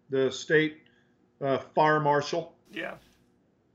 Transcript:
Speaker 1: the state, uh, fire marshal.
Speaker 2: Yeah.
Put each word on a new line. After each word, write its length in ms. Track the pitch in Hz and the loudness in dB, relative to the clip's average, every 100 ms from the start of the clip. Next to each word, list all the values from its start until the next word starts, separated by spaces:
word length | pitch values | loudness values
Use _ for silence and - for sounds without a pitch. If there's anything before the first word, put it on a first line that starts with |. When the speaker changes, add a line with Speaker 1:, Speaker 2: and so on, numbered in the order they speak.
| - | -6
Speaker 1:
the 220 | 135 131 | -2 -2
state, 460 | - - 156 156 151 _ _ _ _ _ - | -2 0 2 2 -4 _ _ _ _ _ -8
uh, 160 | 139 127 - | -2 -2 -2
fire 260 | - 156 151 | 0 2 4
marshal. 540 | 147 143 - 170 160 _ _ | 2 0 0 -4 -6 _ _
Speaker 2:
Yeah. 220 | 160 - - _ _ _ _ _ _ _ | -14 -14 -14 _ _ _ _ _ _ _